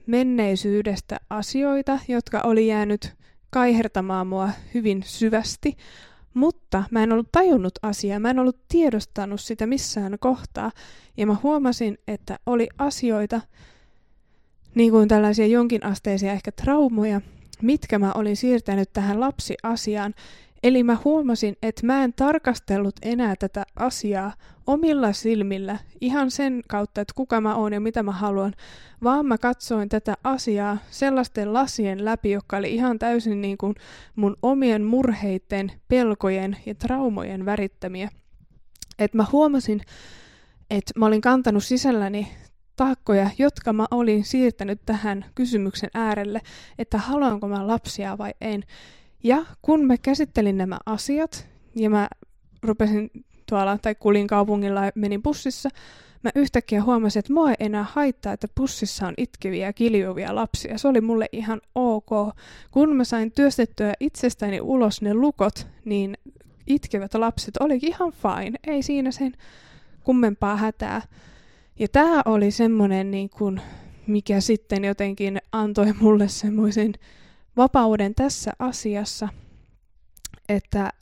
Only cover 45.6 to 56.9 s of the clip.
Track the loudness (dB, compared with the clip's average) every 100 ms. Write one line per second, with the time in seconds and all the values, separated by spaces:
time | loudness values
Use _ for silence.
45.6 | -2 -4 -8 -4 -2 -2 -4 -6 -10 -16
46.6 | -18 -10 -4 -4 -2 0 2 0 -2 -4
47.6 | -2 -2 -4 -8 -8 -8 -10 -8 -6 -6
48.6 | -8 -18 -20 -20 -20 -4 2 2 0 -4
49.6 | 2 4 4 2 2 0 0 0 0 0
50.6 | -2 -6 -6 -6 -2 -2 -2 -6 -18 -20
51.6 | -14 -2 2 2 0 -6 -20 _ _ -6
52.6 | -4 0 2 0 -2 -10 -20 _ -4 0
53.6 | 0 0 -2 0 2 4 4 2 2 0
54.6 | 0 -2 -2 -2 -2 -2 -2 -2 -4 -6
55.6 | -8 -8 -14 -20 -20 -8 -2 0 2 0
56.6 | 0 0 2